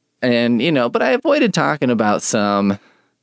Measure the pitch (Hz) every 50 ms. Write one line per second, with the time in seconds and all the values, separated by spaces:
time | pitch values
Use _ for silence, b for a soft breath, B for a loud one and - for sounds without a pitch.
0 | _ _ _ _ - 123 120 117 120 120 120 110 127 170 156 131 120 123 - 226
1 | 233 254 254 277 - 320 285 302 269 202 - 165 143 143 151 147 143 123 120 107
2 | 113 104 104 - - - - 110 104 101 101 101 101 98 98 b b b b b
3 | b b b b